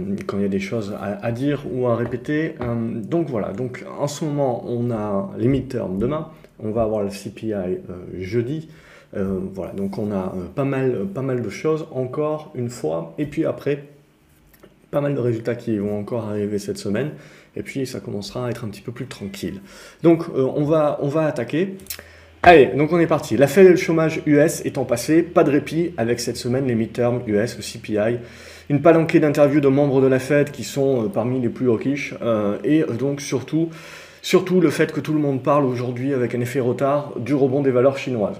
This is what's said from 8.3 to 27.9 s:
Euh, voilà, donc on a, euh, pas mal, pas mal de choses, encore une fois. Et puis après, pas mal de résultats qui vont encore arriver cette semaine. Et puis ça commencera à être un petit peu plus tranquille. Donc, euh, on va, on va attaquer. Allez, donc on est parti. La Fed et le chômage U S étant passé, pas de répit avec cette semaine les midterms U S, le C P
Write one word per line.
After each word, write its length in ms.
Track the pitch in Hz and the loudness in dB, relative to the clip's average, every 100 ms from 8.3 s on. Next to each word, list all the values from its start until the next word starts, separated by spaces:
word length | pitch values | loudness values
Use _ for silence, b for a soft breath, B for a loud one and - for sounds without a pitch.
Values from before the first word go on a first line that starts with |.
| 117 117 156 160 B B B B 101 | -2 -2 -6 -10 B B B B -4
Euh, 220 | 98 95 95 | -2 -2 -6
voilà, 180 | 98 85 | -8 -8
donc 260 | 95 98 107 | -6 -6 -4
on 140 | 104 | -4
a, 240 | 98 92 | -2 -4
euh, 120 | 92 85 | -6 -8
pas 120 | - | -4
mal, 420 | 139 135 131 110 98 | -2 0 0 0 -4
pas 80 | 139 | -4
mal 180 | 135 123 | -4 -4
de 80 | 107 | -4
choses, 380 | - 156 156 160 | -4 -2 -2 -4
encore 580 | 131 123 135 151 151 - 131 | -6 -4 -2 -4 -4 -8 -8
une 120 | 120 | -6
fois. 460 | - 156 165 156 - | -4 -4 -4 -6 -6
Et 100 | 147 | -6
puis 180 | 165 | -2
après, 400 | 147 - 143 143 - - _ _ _ _ _ _ - _ - | -2 -2 -4 -4 -6 -20 _ _ _ _ _ _ -20 _ -6
pas 100 | 143 | -2
mal 140 | 143 | -2
de 60 | 139 | 0
résultats 340 | 120 113 123 | 0 -2 -4
qui 240 | 117 - 104 | -4 -2 -2
vont 180 | 104 104 | -2 -4
encore 240 | 101 120 | -4 -6
arriver 340 | 107 104 101 104 | -4 -4 -2 -4
cette 200 | 101 95 | -6 -6
semaine. 320 | 104 104 147 147 B B B | -4 -2 -4 -8 B B B
Et 80 | 98 | -12
puis 240 | - 135 127 | -8 -6 -6
ça 140 | 113 | -8
commencera 480 | 117 104 98 123 123 | -8 -8 -8 -6 -6
à 20 | |
être 140 | - | -6
un 40 | 110 | -8
petit 120 | 95 | -12
peu 100 | - | -14
plus 160 | 117 127 | -12 -12
tranquille. 540 | - 98 - 95 98 B B B B | -10 -12 -8 -8 -10 B B B B
Donc, 220 | 165 165 - | 4 4 0
euh, 160 | - 131 - | 0 0 0
on 80 | |
va, 340 | 147 117 147 - | 2 2 2 0
on 60 | 143 | -2
va 200 | 156 156 | 0 0
attaquer. 500 | 127 117 147 196 190 - B B B B B | -2 -2 -2 -2 -6 -14 B B B B B
Allez, 300 | 175 165 123 | 10 10 10
donc 180 | 135 151 | 4 2
on 60 | 175 | 4
est 80 | 165 | 4
parti. 300 | 151 - 113 | 2 0 2
La 100 | 139 | 4
Fed 200 | 196 185 | 8 8
et 20 | |
le 60 | 165 | 8
chômage 440 | - 165 160 156 151 | 4 2 2 0 2
U 120 | 147 | 4
S 240 | 160 160 | 4 2
étant 200 | 135 143 | -6 -4
passé, 380 | 120 120 - 160 | -2 -2 2 2
pas 220 | 170 - | 4 4
de 60 | 151 | 4
répit 400 | 143 143 156 170 - | 2 0 -2 -2 -2
avec 220 | 117 120 | -2 0
cette 180 | - 117 | -4 -4
semaine 300 | 123 127 135 | -2 0 0
les 80 | |
midterms 480 | 113 113 - 120 123 107 | 0 -2 0 0 0 0
U 80 | 101 | 0
S, 200 | 120 104 | 0 -4
le 60 | |
C 160 | - 113 | -12 -12
P 140 | - | -4